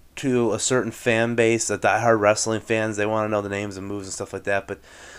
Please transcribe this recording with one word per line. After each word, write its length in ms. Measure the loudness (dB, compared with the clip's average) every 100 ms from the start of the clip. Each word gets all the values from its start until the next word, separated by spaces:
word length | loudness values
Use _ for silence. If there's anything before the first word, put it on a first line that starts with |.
| -20 -6
to 360 | 0 2 2
a 60 | 0
certain 320 | 0 0 0
fan 440 | -2 0 2 2
base, 340 | 2 4 2 0
the 100 | 0
diehard 420 | 2 2 4 4
wrestling 400 | 4 4 0 -4
fans, 360 | -2 -2 -2 -2
they 100 | -2
wanna 220 | 0 0
know 140 | -2
the 60 | -2
names 260 | -6 -6 -8
and 100 | -8
moves 200 | -8 -8
and 60 |
stuff 200 | -10 -10
like 120 | -8
that, 220 | -4 -4 -4
but 140 | -10 -12 -20 -20